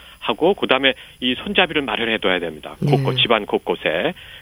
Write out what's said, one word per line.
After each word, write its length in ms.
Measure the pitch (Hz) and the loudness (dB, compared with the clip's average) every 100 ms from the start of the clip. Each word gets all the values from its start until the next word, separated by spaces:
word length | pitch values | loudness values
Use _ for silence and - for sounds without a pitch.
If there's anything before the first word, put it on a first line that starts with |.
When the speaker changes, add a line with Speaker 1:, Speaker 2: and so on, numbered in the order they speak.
| - - | -20 -10
Speaker 1:
하고, 340 | - 110 165 | -4 0 2
그다음에 400 | 202 - 131 139 - - - | 2 2 2 2 0 -8 -6
이 140 | 127 | -4
손잡이를 480 | 127 202 202 175 156 | -4 -2 0 2 0
마련해둬야 560 | 131 107 113 110 98 90 | -2 -2 -2 0 0 0
됩니다. 380 | 85 78 73 76 | -2 -8 -14 -4
곳곳, 360 | 143 143 135 131 | 2 4 2 0
Speaker 2:
네. 60 | |
Speaker 1:
집안 220 | - 110 | 2 2
곳곳에. 720 | 101 107 - 87 87 80 135 - - - | 2 -2 -2 -2 0 0 -2 -4 -14 -16